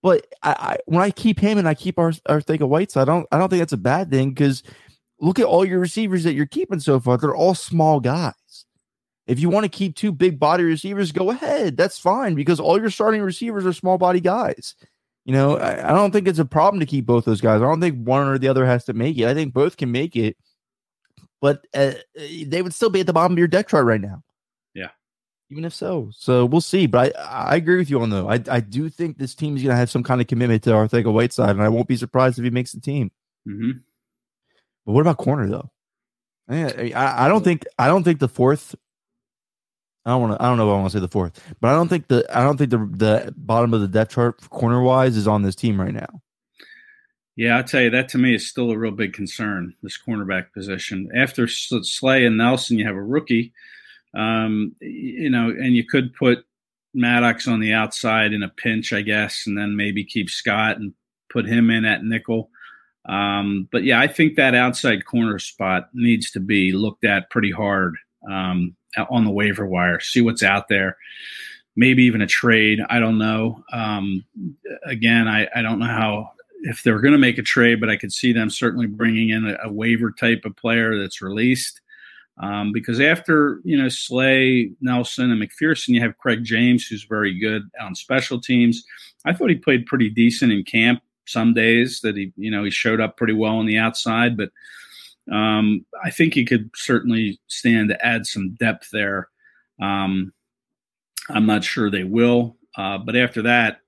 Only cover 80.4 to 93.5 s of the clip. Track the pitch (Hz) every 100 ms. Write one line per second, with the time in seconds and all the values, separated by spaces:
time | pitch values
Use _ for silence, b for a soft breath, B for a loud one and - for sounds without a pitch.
80.4 | 110 98 117 117 113 107 95 - 95 104
81.4 | 123 131 - - _ B B B B _
82.4 | 98 104 104 107 113 117 143 170 - 156
83.4 | 147 - 180 147 131 - - 123 131 131
84.4 | 131 127 110 - 131 123 120 - 127 113
85.4 | 107 - 156 156 - 120 113 - 135 113
86.4 | 113 113 123 123 - 107 - 107 104 92
87.4 | 110 107 101 - 107 92 - 131 - 123
88.4 | - 123 117 117 - B B B 151 180
89.4 | 247 170 - 131 120 135 110 110 117 117
90.4 | 123 104 92 113 113 139 _ _ - 117
91.4 | 113 117 113 117 127 131 113 101 98 92
92.4 | 107 104 104 - 120 110 110 - 113 110
93.4 | 110